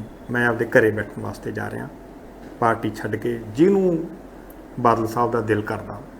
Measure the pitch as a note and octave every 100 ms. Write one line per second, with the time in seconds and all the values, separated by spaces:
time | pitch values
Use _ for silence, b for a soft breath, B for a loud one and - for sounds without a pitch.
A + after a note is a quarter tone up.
0 | G#2+ - - A#2+ A#2+ A2 A#2 B2+ A2 G#2
1 | G2+ - G#2 G2+ A2 G#2 G#2 A#2 C3 -
2 | - - - - - - A#2 A2 A2+ G#2
3 | A2 G#2+ A#2+ A#2 G#2+ A2 F#3 G3 F#3 D#3+
4 | E3 - - - - - - - A#2+ A2+
5 | G#2+ A#2+ A#2 A#2+ A2+ G#2 G#2 - - -
6 | -